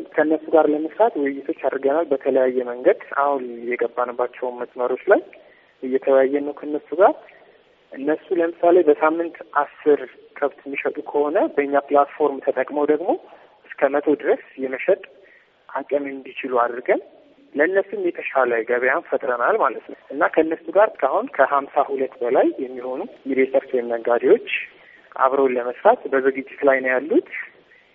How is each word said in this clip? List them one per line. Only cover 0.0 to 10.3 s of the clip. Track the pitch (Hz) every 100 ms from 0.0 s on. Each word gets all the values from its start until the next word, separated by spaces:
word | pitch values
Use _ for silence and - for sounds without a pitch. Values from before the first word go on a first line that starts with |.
| -
ከእነሱ | 165 151 156 -
ጋር | 160 151
ለመስራት | 151 156 - 226 160
ውይይቶች | 139 139 - 160
አድርገናል። | 135 135 135 151 160
በተለያየ | 135 139 131 127 127
መንገድ | 123 123 156 226 - 139
አሁን | 143 139 123 117 120
የገባንባቸው | 120 117 123 123 120 123 - 127
መስመሮች | 123 120 127 123 127 -
ላይ | 254 - - - _ _ _
እየተወያየን | 131 131 - 135 135 143
ነው | 143
ከእነሱ | 143 151 147 - 220
ጋር። | 233 311 - - _ _ _ _ _
እነሱ | - 139 156 -
ለምሳሌ | 170 165 170 175 180
በሳምንት | 151 147 156 165 170 - -
አስር | 147 143 - 151 139 127 - -